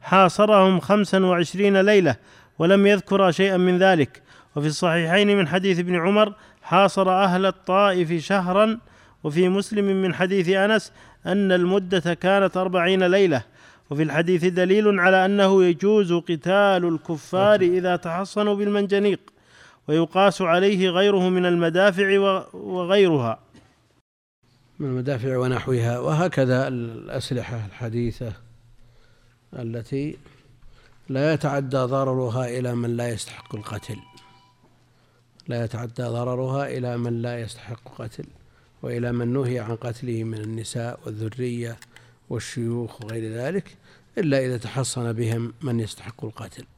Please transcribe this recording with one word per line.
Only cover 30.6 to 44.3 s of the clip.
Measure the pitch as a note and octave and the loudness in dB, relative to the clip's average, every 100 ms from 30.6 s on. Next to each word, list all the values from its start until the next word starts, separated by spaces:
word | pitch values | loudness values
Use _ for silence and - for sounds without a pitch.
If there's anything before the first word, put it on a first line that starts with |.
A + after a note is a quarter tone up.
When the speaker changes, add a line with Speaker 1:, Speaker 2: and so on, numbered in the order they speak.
| - - - _ _ | -20 -20 -20 _ _
Speaker 2:
لا | C3 D3 | -2 0
يتعدى | D3+ D3+ C#3 C3+ C3 | 0 -2 -4 -4 -2
ضررها | B2+ C3+ C3+ C3 B2+ A#2 B2+ B2 | -2 -2 -2 -2 -2 -4 -4 -4
إلى | B2 | -4
من | A#2+ A#2+ A#2 | -4 -4 -4
لا | A#2+ | -4
يستحق | G#2+ - - - | -6 -10 -16 -14
القتل، | A2 G#2+ G#2+ - A2 - - - _ _ _ _ _ _ _ _ _ _ _ - | -14 -10 -12 -12 -16 -16 -20 -20 _ _ _ _ _ _ _ _ _ _ _ -10
لا | A#2+ | -6
يتعدى | A2+ A2 A#2+ A#2+ | -6 -8 -12 -8
ضررها | B2 A#2 B2 B2 C3 C3+ C#3 | -6 -6 -4 -4 -4 -4 -6
إلى | B2+ B2 A#2+ | -6 -6 -4
من | A#2+ A#2 | -4 -4
لا | A#2 A#2+ | -6 -8
يستحق | A2 - - A#2 - - | -12 -14 -16 -18 -18 -16
قتل، | A2 - - - - _ _ _ | -16 -14 -18 -20 -20 _ _ _
وإلى | C3 A#2+ A#2+ | -10 -6 -4
من | A#2+ A#2+ | -4 -2
نهي | C3 B2+ B2 | -2 -2 -4
عن | A2 A#2 | -6 -8
قتله | B2 A2+ B2 A2+ | -8 -10 -8 -8
من | A2+ A2 | -8 -8
النساء | G#2+ A2+ G#2+ B2 A#2 - - | -10 -10 -10 -10 -10 -10 -14
والذرية | G#2+ A2 A#2 B2+ A#2+ A#2 A2+ - - _ _ _ | -10 -10 -8 -8 -6 -10 -12 -20 -20 _ _ _
والشيوخ | B2 - - A#2 A#2+ A2+ - | -10 -10 -6 -4 -4 -8 -12
وغير | G#2 A2+ A2 | -12 -10 -8
ذلك، | A2+ C3 F#3+ - - _ _ _ - | -8 -6 -6 -8 -20 _ _ _ -4
إلا | E3+ | 0